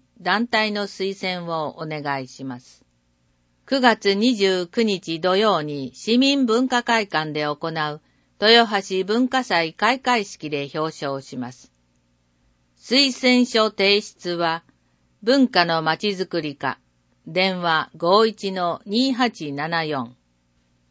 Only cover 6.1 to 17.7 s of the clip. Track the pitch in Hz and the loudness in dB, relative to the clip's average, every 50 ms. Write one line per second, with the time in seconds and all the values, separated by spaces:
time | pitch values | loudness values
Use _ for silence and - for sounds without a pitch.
6.1 | 233 247 269 277 285 277 262 220 220 240 262 254 254 240 240 - 233 226 208 - | 2 4 4 4 4 2 2 2 2 2 2 2 0 -2 0 2 0 0 0 0
7.1 | - 156 156 156 147 151 151 147 147 - - 160 160 160 151 151 151 151 _ _ | -2 -4 -2 -2 -4 -4 -2 -2 -4 -4 -6 -6 -4 -2 -4 -4 -4 -8 _ _
8.1 | _ _ _ _ _ - 202 220 226 - 233 208 214 196 190 - 190 185 190 185 | _ _ _ _ _ 0 4 6 8 8 6 4 2 -4 -2 -2 -2 -2 -2 0
9.1 | 214 240 262 247 262 262 247 - 190 170 165 160 - - 202 220 262 262 - 254 | 0 0 0 2 0 -2 -2 0 0 0 0 -2 -4 -2 0 0 0 0 0 0
10.1 | 247 226 202 - - - - 147 151 143 139 139 - 156 156 160 - - 156 139 | 0 0 -2 -4 -8 -12 -10 -6 -4 -4 -4 -4 -4 -4 -4 -4 -4 -6 -6 -6
11.1 | 135 139 135 - 139 127 123 123 127 - - _ _ _ _ _ _ _ _ _ | -6 -6 -8 -10 -10 -10 -10 -10 -12 -16 -20 _ _ _ _ _ _ _ _ _
12.1 | _ _ _ _ _ _ _ _ _ _ _ _ _ _ - - 226 269 285 269 | _ _ _ _ _ _ _ _ _ _ _ _ _ _ -6 0 2 2 2 2
13.1 | 247 - - 254 247 247 247 - - 226 220 214 202 - 196 196 202 208 214 - | 0 0 2 2 4 4 2 2 2 2 2 2 0 0 2 2 2 2 0 -4
14.1 | - _ - 180 175 170 170 165 160 170 - _ _ _ _ _ _ _ _ _ | -14 _ -8 -6 -4 -2 -2 -2 -2 -4 -8 _ _ _ _ _ _ _ _ _
15.1 | _ _ - 220 269 285 262 247 - 180 170 170 165 165 156 160 160 - - 208 | _ _ 0 2 4 4 4 4 4 2 2 2 2 0 2 0 0 0 0 -4
16.1 | 196 180 185 - - 170 156 151 143 - - 131 - - _ _ _ _ _ _ | -2 -2 -4 -4 -4 -4 -4 -4 -6 -6 -6 -6 -6 -6 _ _ _ _ _ _
17.1 | _ _ - 165 160 185 190 190 185 180 175 170 | _ _ -14 -6 -2 0 0 0 0 0 0 0